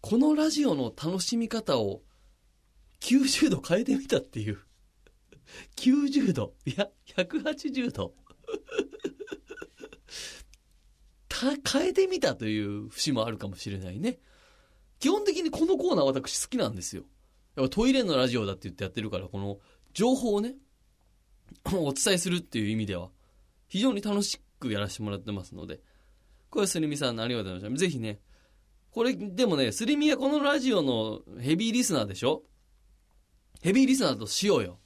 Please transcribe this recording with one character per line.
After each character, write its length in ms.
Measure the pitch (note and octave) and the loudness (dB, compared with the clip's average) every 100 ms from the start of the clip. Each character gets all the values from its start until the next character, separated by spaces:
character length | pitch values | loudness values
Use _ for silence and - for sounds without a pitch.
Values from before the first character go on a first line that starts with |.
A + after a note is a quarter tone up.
こ 160 | - A3+ | 2 4
の 180 | D4+ D4+ | 4 4
ラ 140 | D#4 | 2
ジ 140 | D4+ C#4 | 2 2
オ 100 | D3 | 2
の 80 | |
楽 360 | A#2+ - D#3 F#3 | -2 -4 -4 -2
し 160 | - A#3 | -2 -2
み 120 | A3+ | -2
方 300 | A3+ A3 C3+ | -4 0 0
を、 240 | G#2 F#2+ - _ _ _ _ _ _ _ _ _ | 0 -4 -14 _ _ _ _ _ _ _ _ _
九 260 | - C4 C4+ | 2 4 4
十 240 | - D#4 | 4 4
度 100 | F#3 | 2
変 200 | - F3 | 2 0
え 40 | |
て 120 | C4+ C4+ | 2 0
み 100 | C4+ | 0
た 120 | A#3+ | -2
っ 20 | |
て 180 | - A2 | -2 -6
い 100 | G#2+ | -6
う。 80 | G2+ _ _ _ _ _ _ _ - _ - - | -6 _ _ _ _ _ _ _ -20 _ -20 -18
九 340 | - C4 C#4+ C#4+ | 0 4 4 4
十 240 | C#4 G3 | 2 2
度。 220 | C3+ G#2 - | 0 -4 -6
い 80 | - B2+ | -8 -4
や、 120 | G3+ _ - - | -4 _ -8 -4
百 240 | F3+ D#4 | -2 -2
八 320 | D#4 D4+ D4+ | -4 -4 -4
十 180 | C4 A#3+ | -2 -4
度。 240 | - F#2+ - _ - - | -4 -6 -8 _ -20 -10
<laughs> 480 | A4 - A4 - - - - - - _ - - _ - - - - - - - - _ _ _ _ _ _ _ | -10 -4 -4 -4 -6 -10 -10 -14 -14 _ -16 -16 _ -20 -20 -18 -14 -14 -16 -20 -20 _ _ _ _ _ _ _
た-、 200 | - B3+ C#4+ - C4+ | -2 -2 -2 0 0
変 100 | F#4 | 2
え 40 | |
て 140 | F#4 F#4+ | 2 2
み 140 | F#4 | 2
た 160 | E3 D3+ | 0 0
と 100 | A2 | -2
い 100 | G#2+ | 0
う 280 | G2+ G#2 G#2+ | -2 -6 -8
節 220 | - D3+ | -4 -2
も 160 | B2 A2+ | 0 0
あ 40 | |
る 40 | A2 | -4
か 120 | G2 | -8
も 80 | F#2 | -10
し 120 | G#2+ | -8
れ 100 | G2 | -8
な 120 | F#2+ | -8
い 80 | F#2+ | -4
ね。 220 | G#3+ B3 _ _ _ _ _ _ _ _ | -4 -4 _ _ _ _ _ _ _ _
基 80 | C#4 | 0
本 160 | G4+ | 2
的 180 | G4+ D#4+ | 0 0
に 80 | D#4+ | -2
こ 160 | - D#4+ | 0 2
の 100 | D#4+ | 2
コ 180 | F4 | 2
ー 20 | A3 | 4
ナ 60 | |
ー 20 | |
私 360 | C#3 C3+ C3 - | 4 2 -2 -6
好 80 | - | -4
き 80 | B3+ | -2
な 120 | C#3 | -2
ん 80 | G#2+ | -4
で 60 | |
す 120 | - | -8
よ。 80 | F#2+ - _ _ _ _ - | -10 -14 _ _ _ _ -2
や 80 | |
っ 40 | C3+ | -2
ぱ 20 | |
ト 180 | F#3+ B3 | 2 4
イ 40 | |
レ 120 | C4+ | 4
の 120 | G#3+ C#3 | 4 4
ラ 120 | B2+ | 4
ジ 80 | A#2 | 2
オ 80 | |
だ 80 | G2+ | -2
っ 20 | G2 | -4
て 60 | |
言 80 | G2 | -10
っ 20 | |
て 100 | F2 | -8
や 60 | F#2+ | -6
っ 20 | |
て 80 | - | -4
る 100 | G#2+ | -4
か 80 | F#2+ | -6
ら、 100 | G2 | -6
こ 100 | G2+ | -8
の 200 | G2+ G2 _ _ _ | -8 -8 _ _ _
情 200 | - A3+ | 0 2
報 200 | C4 A#3+ | 4 2
を 60 | G3+ | 0
ね、 140 | A3+ C4+ _ _ _ _ _ _ _ _ - - | -2 -8 _ _ _ _ _ _ _ _ -20 -12
<clears throat> 80 | - | -2
お 200 | F#3+ D3 | 0 0
伝 220 | C#3 - | 0 2
え 40 | F#3 | 2
す 120 | F#3 | 2
る 60 | F3 | -2
っ 40 | |
て 160 | E3+ - | -2 -2
い 80 | G#2 | 0
う 20 | |
意 80 | A2 | 0
味 100 | G#2 | -2
で 100 | F2+ | -4
は、 140 | F#2 _ _ _ _ _ _ | -6 _ _ _ _ _ _
非 120 | F#3 | 0
常 160 | C4 | 0
に 80 | G3+ | 0
楽 200 | G#3 C#3+ | -2 -2
し 160 | G3 - _ _ | -2 -6 _ _
く 100 | B2+ | -4
や 80 | G2+ | -2
ら 100 | G2+ | -4
せ 100 | - | -6
て 40 | |
も 80 | G#2+ | -6
ら 60 | G2+ | -6
っ 40 | |
て 120 | G2+ | -6
ま 100 | G2+ | -8
す 120 | F2+ | -8
の 120 | F#2 F2 | -14 -12
で。 140 | D#2 _ _ _ _ _ _ _ | -14 _ _ _ _ _ _ _
こ 100 | - | -2
れ、 60 | G3 | 0
す 120 | F3 | 0
り 80 | D#3 | -2
み 100 | D3 | -2
さ 140 | C3+ | -2
ん、 100 | A2+ | -2
あ 60 | A2+ | -2
り 80 | |
が 80 | A#2+ | -2
と 80 | F#2+ | -4
う 40 | |
ご 60 | F2+ | -8
ざ 60 | G#2 | -6
い 40 | |
ま 60 | C3+ | -2
し 40 | |
た。 60 | F3+ | -2
ぜ 40 | |
ひ 80 | C3+ | -2
ね。 220 | A2+ G2+ _ - _ _ _ _ _ | -6 -8 _ -20 _ _ _ _ _
こ 140 | - | -2
れ、 100 | A#3+ | 0
で 320 | F3+ G3+ F3+ A#3+ | 0 -6 0 2
も 100 | D3+ | 4
ね、 160 | B2+ | 2
す 140 | - A3 | 0 0
り 100 | D4 | 2
み 140 | D4+ | 4
は 80 | C4+ | 4
こ 100 | C4+ | 2
の 120 | D4 | 2
ラ 180 | C#4+ C#4+ | 2 2
ジ 140 | B3+ | 4
オ 80 | G#3 | 2
の 380 | C#3 A#2 A2 G#2+ - G2 | 2 0 -2 -6 -12 -6
ヘ 160 | B2 E3 | 0 2
ビ 140 | A3+ | 2
ー 20 | |
リ 100 | A#3 | 2
ス 120 | A#3+ | 2
ナ 80 | D#3 | 0
ー 40 | G#2 | -2
で 80 | |
し 80 | F#2+ | 0
ょ？ 180 | A#2+ D#3 - _ _ _ _ _ _ _ _ _ _ - | 0 0 -6 _ _ _ _ _ _ _ _ _ _ -4
ヘ 100 | E3 | 2
ビ 120 | A3 | 4
ー 20 | C4 | 6
リ 100 | C4+ | 6
ス 60 | |
ナ 100 | F3+ | 2
ー 60 | A2 | 0
と 80 | G#2+ | -4
し 200 | - G3+ | 0 4
よ 120 | D#3 | 2
う 40 | |
よ。 160 | F#2 F2 | 2 -8